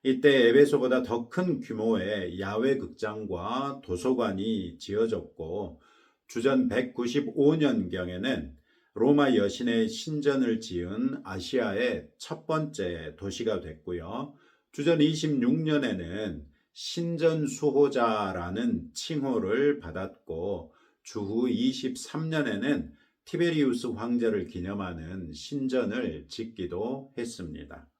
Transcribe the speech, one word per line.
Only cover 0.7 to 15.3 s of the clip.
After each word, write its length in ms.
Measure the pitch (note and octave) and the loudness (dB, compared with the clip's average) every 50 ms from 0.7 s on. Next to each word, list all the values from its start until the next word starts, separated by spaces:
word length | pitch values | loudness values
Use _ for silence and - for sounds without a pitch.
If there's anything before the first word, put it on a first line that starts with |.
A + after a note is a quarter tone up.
| D3 C3+ B2 C3 C3 B2+ | 6 2 4 2 2 2
더 260 | B2+ G2+ A#2 A#2+ A#2 - | 0 0 -2 -4 -4 -4
큰 300 | - F#3 F3+ F3+ D3+ - | -2 -2 0 0 0 -2
규모의 800 | - - A2+ G#2+ A2 A2+ A2 F#2+ F#2 G2 G#2+ G2+ F#2 F2 F2 F#2 | -4 -8 -4 -2 2 2 2 2 0 -2 -2 -4 -4 -6 -6 -6
야외 400 | F#2+ G2 G#2 A2+ A#2+ C3+ C#3 A#2 | -4 -2 -2 0 2 2 2 0
극장과 1000 | - - - - A2 G#2+ G#2+ A2 G#2+ F#2+ F2+ E2+ F2+ G#2+ A#2+ C3 C#3 C#3 C3 - | -2 -8 -8 -6 -6 -6 -6 -8 -6 -6 -6 -4 -4 -4 -4 -2 -4 -4 -8 -10
도서관이 960 | - - A2+ - - B2+ C3 A#2+ A#2 G#2 F#2+ F#2+ G2+ A2+ A2 G2 F2+ F2 - - | -6 -6 -6 -2 2 2 2 2 2 0 0 -2 -2 -2 -2 -2 -4 -6 -10 -12
지어졌고 1000 | - - G2+ G#2+ A2+ A2+ A2 F2+ F2 - _ - D#2+ D#2+ F2+ G2+ G2 E2 D2+ - _ _ _ _ _ _ _ _ _ _ | -8 -4 0 0 2 2 0 -4 -6 -10 _ -10 -8 -6 -4 -6 -6 -8 -10 -16 _ _ _ _ _ _ _ _ _ _
주전 400 | - A#2+ A2+ C3+ C3+ C3 B2+ B2 | -6 0 2 4 4 4 4 4
백구십오 880 | G2+ B2 B2 - - - B2 A#2 A#2+ C#3+ C#3 - - - C#3 D3 D#3+ | 2 0 0 -2 -4 -4 -4 0 0 0 -2 -2 2 4 6 6 6
년경에는 1000 | D#3+ D3+ D3 C3+ G#2+ F#2 F2 F2 F#2 F2+ F2 F2+ F2+ G#2 C3 B2+ - D2 C#2+ - - _ _ _ _ _ _ _ | 6 2 2 2 0 -2 -2 -4 -4 -4 -4 -4 -4 -2 -2 -2 -4 -6 -10 -14 -18 _ _ _ _ _ _ _
로마 400 | G#2 A2 C3+ D3 D3 C#3+ C3+ A#2+ | 2 4 6 6 6 6 6 4
여신의 540 | G#2 G2+ G2+ - - A#2+ A#2+ A#2 A#2 A2 G#2+ | 4 4 2 0 -2 0 2 2 2 2 0
신전을 720 | - - - D#3+ D3+ D3 C#3+ D3 C#3 C3+ B2+ A2+ A2+ A2+ | -2 -6 -6 -4 -4 0 2 2 2 2 2 2 0 -2
지은 600 | - - F2+ F2 F2 F2+ G2+ A2+ B2+ C#3 C3 - - | -4 -6 -6 -4 -4 -4 -4 -2 -2 -2 -4 -6 -8
아시아의 840 | F#2+ F#2+ F#2 F2 - C3 B2+ A2+ G#2 F#2+ G#2+ B2 B2 G#2 F#2+ - - _ _ | -8 -8 -8 -6 -2 0 0 0 0 0 0 0 0 -2 -4 -8 -14 _ _
첫 280 | - - D#3+ D#3+ - | -12 -10 -10 -10 -4
번째 680 | - D#3+ D#3 D#3 D3 - - F#2+ F2 F2 D#2+ D#2 D2+ D2+ - | -2 -2 -2 -2 -4 -6 -6 -6 -4 -4 -6 -10 -12 -12 -8
도시가 400 | G2 G2 F#2+ - A2+ A2 G#2 F2+ | -8 -8 -6 -2 -2 -2 -2 -2
됐고요. 800 | E2 E2 D#2 - _ F2+ F2+ E2+ D#2+ F2 G#2+ B2+ C#3 C#3+ - _ _ _ _ _ _ _ | -4 -10 -14 -12 _ -8 -6 -6 -6 -8 -8 -8 -8 -10 -14 _ _ _ _ _ _ _
주전 300 | - - C#3+ E3 E3+ D#3 | -8 -2 2 2 4 6
이십육 640 | D3 D#3 D#3+ - D#3+ D#3 | 6 4 4 0 0 0